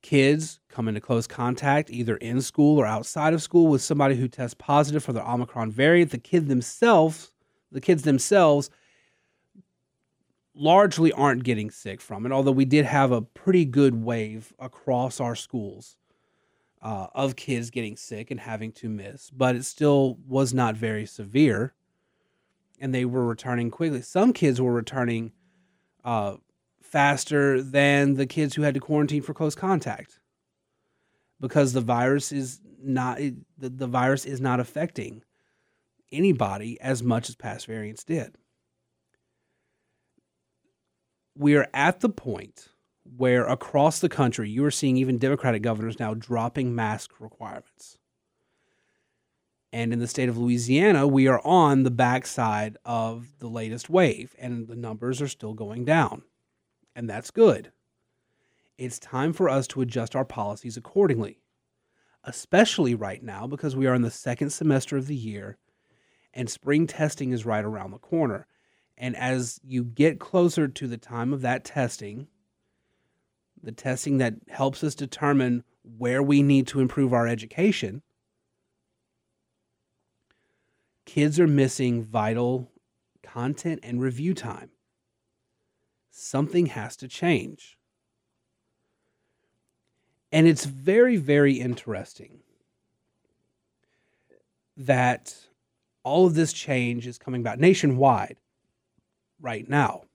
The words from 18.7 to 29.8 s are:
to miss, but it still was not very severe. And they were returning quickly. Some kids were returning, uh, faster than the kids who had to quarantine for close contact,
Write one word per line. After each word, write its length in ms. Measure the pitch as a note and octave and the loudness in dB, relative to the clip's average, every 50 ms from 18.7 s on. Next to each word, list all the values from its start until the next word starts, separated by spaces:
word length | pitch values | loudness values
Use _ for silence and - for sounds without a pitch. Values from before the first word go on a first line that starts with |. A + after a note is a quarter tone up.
to 180 | A2 - - A2+ | -12 -10 -10 -8
miss, 420 | A2 G#2 G2 G2 - C3+ - - | -8 -8 -10 -14 -18 -18 -20 -20
but 260 | C#3 B2+ C3 B2+ B2+ | -4 -2 0 0 0
it 80 | B2 C3 | -2 -6
still 520 | - - - D3+ D3 C#3+ C#3 C3+ C3 B2 - - C3 | -10 -6 0 2 4 4 4 2 0 -2 -6 -12 -4
was 260 | B2+ C3 C#3 A#2+ B2 | -2 0 0 0 0
not 220 | B2+ B2 A#2 A2 | 0 0 0 0
very 300 | A2+ A#2 A2 A2 G#2+ G#2+ | -4 -4 -4 -4 -6 -8
severe. 680 | - - - G#2+ G2 G#2+ C3+ D3+ C3+ G#2+ G#2 A#2 C3+ _ _ _ _ _ _ _ _ _ _ _ _ _ _ _ _ _ _ _ _ _ _ | -10 -14 -16 -16 -4 2 4 4 4 4 0 -2 -6 _ _ _ _ _ _ _ _ _ _ _ _ _ _ _ _ _ _ _ _ _ _
And 160 | C#3 C3 B2+ | -6 -4 -2
they 100 | B2+ B2+ | 0 0
were 220 | B2 A#2+ C3 B2 | 0 0 0 0
returning 440 | A#2 A2+ A2 - B2+ B2 B2 A#2+ A#2 | 0 -2 -4 -4 -4 -2 -2 -2 -4
quickly. 320 | A2 - E3 E3 C#3+ B2 | -4 -2 -2 -2 -2 -4
Some 300 | - - - F3+ G#3 B3+ | -8 -2 2 4 4 4
kids 280 | - - F3+ C#3+ C3 B2 | 4 4 2 2 4 2
were 120 | C3 B2 | 0 0
returning, 600 | A#2+ A#2+ A2+ - - C3+ B2 A#2+ A#2 A2+ A2+ A2+ _ _ _ _ _ _ _ _ _ _ _ _ _ _ _ | 0 0 -2 -4 -4 -2 -2 -2 -2 -4 -6 -8 _ _ _ _ _ _ _ _ _ _ _ _ _ _ _
uh, 320 | B2 A#2+ A2 G2+ G2+ G2 - _ _ _ _ _ _ _ _ _ - - | -4 -2 -2 -2 -4 -8 -10 _ _ _ _ _ _ _ _ _ -4 2
faster 680 | D3 C#3+ C#3+ C#3+ C#3 - - D3+ C#3+ C#3 C#3 C3+ C3 | 4 4 4 4 0 -4 -2 0 2 2 2 2 0
than 540 | C3+ C3+ C3 C#3 C#3 C#3+ C#3+ C#3+ C#3+ C#3 C#3 | -2 0 2 4 4 4 4 4 4 2 2
the 100 | C3 C#3 | 0 -2
kids 300 | B2+ - D#3+ D3+ C#3 - | -4 -2 -2 -2 -2 -2
who 80 | D#3+ | 0
had 100 | D3+ D3 | 0 0
to 60 | C3 C3+ | 0 -2
quarantine 420 | - - D3+ D3+ D3 D3 D3 D3 | -4 -2 0 0 0 0 -2 -4
for 140 | C#3 - D3 | -4 -6 -6
close 220 | - D#3+ D3+ D3 | -4 -4 -4 -4
contact, 640 | - - F#3+ G3 D#3 | -4 -2 0 0 0